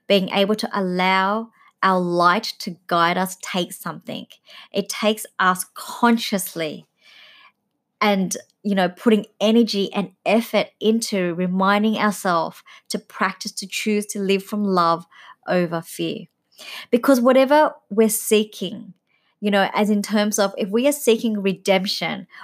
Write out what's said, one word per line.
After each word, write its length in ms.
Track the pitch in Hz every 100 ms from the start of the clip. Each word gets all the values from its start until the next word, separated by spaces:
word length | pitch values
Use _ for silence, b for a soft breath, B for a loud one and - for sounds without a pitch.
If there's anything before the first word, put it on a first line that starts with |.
| -
being 220 | 202 185
able 260 | 196 196 214
to 140 | 226
allow 800 | 202 185 180 185 190 190 220 226 b b _
our 180 | 190 185
light 540 | 180 175 175 190 226 -
to 160 | - 170 -
guide 320 | 170 170 180
us 180 | 185 -
takes 360 | - 185 175 -
something. 480 | 170 160 - - - _ B B B
It 160 | 196 202
takes 380 | - 214 214 - -
us 280 | 190 180 -
consciously 1120 | - - - 233 233 - 196 - 170 156 - - _ b b b b b _ _ _ _ _
and, 360 | 208 196 180 - - _
you 120 | 208
know, 140 | 196 180
putting 380 | 185 240 214 - -
energy 520 | 208 226 220 196 196
and 200 | - 185 -
effort 440 | - 214 233 208 - _
into 540 | 208 226 - 196 175
reminding 640 | 170 180 185 196 208 220 214
ourselves 640 | 214 190 190 170 160 - B B -
to 100 | 202
practice, 540 | - - 190 - 220
to 140 | - 190
choose 400 | - 220 208 208
to 140 | 208
live 220 | 190 196
from 200 | 190 208
love 420 | 202 185 170 165 - B B B -
over 320 | 180 170 165
fear. 460 | - - 165 - - _ _ B B B B
Because 300 | 240 240 262
whatever 540 | 240 262 262 294 294 - _
we're 180 | 202 220
seeking, 840 | - - 214 214 - 180 - - - _ _ _ _
you 100 | 208
know, 180 | 202 190
as 160 | 185 208
in 120 | 208
terms 360 | 202 208 208 214
of 160 | 196 -
if 120 | 190
we 180 | 220 277
are 60 |
seeking 500 | 285 - 226 233 208
redemption 840 | 196 190 - 190 190 - 165 151 - B